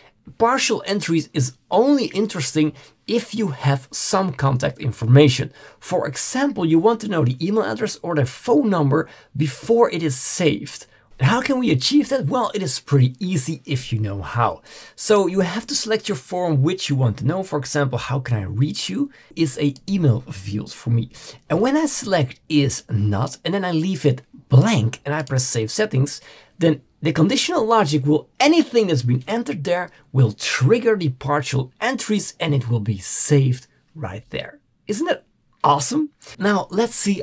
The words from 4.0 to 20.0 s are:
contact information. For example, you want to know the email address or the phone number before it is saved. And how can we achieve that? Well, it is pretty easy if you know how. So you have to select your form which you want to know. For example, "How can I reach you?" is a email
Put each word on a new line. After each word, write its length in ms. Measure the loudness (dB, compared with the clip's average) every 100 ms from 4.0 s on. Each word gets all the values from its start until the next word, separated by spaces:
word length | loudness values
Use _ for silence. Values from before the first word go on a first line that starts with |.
| 0 0 0
contact 460 | -2 0 0 -2 -4
information. 760 | -6 -4 6 8 8 4 -4 -10 -20 -18
For 260 | -6 -4 -4
example, 580 | -4 -4 0 -2 0
you 140 | 2 4
want 220 | 4 0
to 80 | -2
know 160 | 0
the 200 | 0 -2
email 200 | -2 -2
address 340 | -2 -4 -6 -6
or 120 | -4
the 100 | -2
phone 460 | -2 -4 0 2 2
number 380 | 2 2 0 -2 -10 _ -4
before 540 | -4 -4 0 2 2
it 140 | 2
is 120 | -2 -2
saved. 720 | -2 0 0 0 -6 -14 -16 _ _ 0
And 100 | 2
how 120 | 2
can 180 | 0 0
we 100 | 2
achieve 380 | 0 2 2 2
that? 180 | 0 0
Well, 240 | -2 -2
it 80 | -4
is 180 | -4 -6
pretty 340 | 0 4 4 0
easy 420 | -4 -2 -2 -6
if 280 | -6 -6 -4
you 80 | -4
know 220 | -4 -6
how. 400 | -6 -2 -2 -2 -14 -20 -20 -6
So 320 | 2 2 2
you 120 | 0
have 260 | -2 -2 -4
to 60 |
select 340 | -4 -2 -4 -4
your 80 | -8
form 460 | -6 -4 0 2
which 260 | 2 0 -4
you 80 | 0
want 220 | 0 0
to 80 | -2
know. 180 | -2
For 140 | -4 -6
example, 400 | -4 -2 -2 -2
"How 200 | -4 -6
can 200 | -2 -4
I 40 |
reach 460 | -2 -2 -2 -2 -6
you?" 220 | -4 -4 -8 -12 -2
is 220 | -2 0
a 160 | -2 -4 -4
email 340 | 0